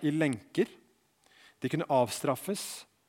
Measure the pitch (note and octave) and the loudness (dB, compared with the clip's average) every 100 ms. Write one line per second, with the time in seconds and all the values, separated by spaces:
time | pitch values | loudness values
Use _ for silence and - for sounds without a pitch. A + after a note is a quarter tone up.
0 | D3+ D3+ D#3 A#2 - - E3+ - _ _ | -2 2 0 0 -4 -2 -2 -2 _ _
1 | _ _ _ _ - - B2+ D#3 E3+ C3+ | _ _ _ _ -20 -6 -2 -2 2 4
2 | A#2+ - C#3 B2+ - G3 - - - _ | 2 0 -2 -2 -2 -6 -6 -12 -18 _